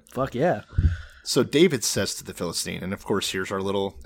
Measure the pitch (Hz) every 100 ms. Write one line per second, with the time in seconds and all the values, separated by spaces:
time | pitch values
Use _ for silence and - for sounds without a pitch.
0 | _ - 131 117 170 110 - - 87 -
1 | - - - - 113 143 185 139 - -
2 | 98 - - 92 90 - - 87 90 101
3 | - 101 - 95 95 98 98 98 98 -